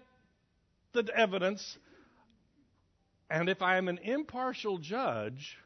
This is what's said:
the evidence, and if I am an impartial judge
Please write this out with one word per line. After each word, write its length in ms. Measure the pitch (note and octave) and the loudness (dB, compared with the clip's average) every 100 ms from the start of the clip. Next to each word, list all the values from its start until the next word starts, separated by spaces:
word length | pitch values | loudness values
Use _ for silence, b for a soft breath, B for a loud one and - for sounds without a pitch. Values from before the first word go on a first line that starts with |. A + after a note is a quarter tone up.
| - _ _ _ _ _ _ _ _ | -4 _ _ _ _ _ _ _ _
the 120 | A#3+ A3 | 0 2
evidence, 640 | A3+ G#3+ F#3+ F#3 G#3 - - b b b b b _ _ _ _ _ _ _ _ _ - | 4 4 4 0 0 -8 -14 b b b b b _ _ _ _ _ _ _ _ _ -4
and 200 | D#3+ F3 | 0 0
if 120 | F#3 | 2
I 160 | F#3 F#3 | 4 4
am 120 | F#3 | 2
an 80 | F3 | -2
impartial 800 | F#3+ C#4 D4+ B3 B3+ - G#3+ F#3 | -2 -2 -2 -4 -4 -4 -4 -4
judge 800 | D3+ A#3 A#3 A2+ G#2+ C3 D3 - | -4 -2 0 -2 -4 -6 -12 -16